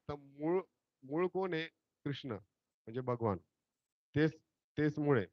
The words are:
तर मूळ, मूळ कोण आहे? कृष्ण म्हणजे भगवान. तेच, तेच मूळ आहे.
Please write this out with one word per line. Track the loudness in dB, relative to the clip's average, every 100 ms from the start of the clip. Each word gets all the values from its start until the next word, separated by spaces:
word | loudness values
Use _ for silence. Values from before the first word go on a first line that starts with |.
| -10
तर |
मूळ, | -12 -12 -6 0 0 -2 _ _ _
मूळ | -6 -2 -2
कोण | -2 -2
आहे? | -2 -6 _ _ _
कृष्ण | -8 -6 -6
म्हणजे | -8 -10 _ _ _ -10 -6
भगवान. | -2 0 2 0 -4 _ _ _ _ _ _ 2
तेच, | 2 0 _ _ _ -2
तेच | 0 2
मूळ | 4 4
आहे. | 2